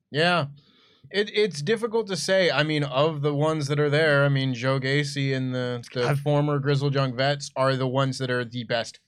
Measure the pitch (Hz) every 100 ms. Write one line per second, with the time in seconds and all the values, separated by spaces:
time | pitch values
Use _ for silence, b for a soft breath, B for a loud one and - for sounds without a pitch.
0 | _ 135 175 175 143 b b b b b
1 | - 190 208 214 214 147 147 220 226 226
2 | 208 180 - 190 175 135 151 151 135 127
3 | 156 151 147 143 156 160 139 147 147 143
4 | 160 143 143 139 131 120 131 135 135 143
5 | 143 143 135 135 127 127 123 123 120 127
6 | 123 143 143 147 147 143 139 139 143 139
7 | 135 120 135 143 139 - 131 131 131 127
8 | 135 127 131 127 120 120 113 117 113 -